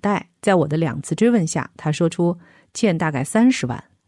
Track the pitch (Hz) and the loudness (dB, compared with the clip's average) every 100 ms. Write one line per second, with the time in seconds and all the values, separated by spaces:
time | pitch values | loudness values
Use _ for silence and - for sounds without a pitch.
0 | 202 202 - _ - 185 147 156 160 147 | -4 -4 -6 _ 2 2 2 0 -2 -4
1 | - 165 233 233 160 160 - - 156 151 | -6 0 2 2 0 -4 -8 -6 -4 0
2 | 170 - 170 170 - _ _ - 220 170 | -2 0 -2 -2 -10 _ _ -2 0 0
3 | 160 139 139 220 247 254 123 113 - _ | -2 -4 -2 4 4 2 -2 -6 -12 _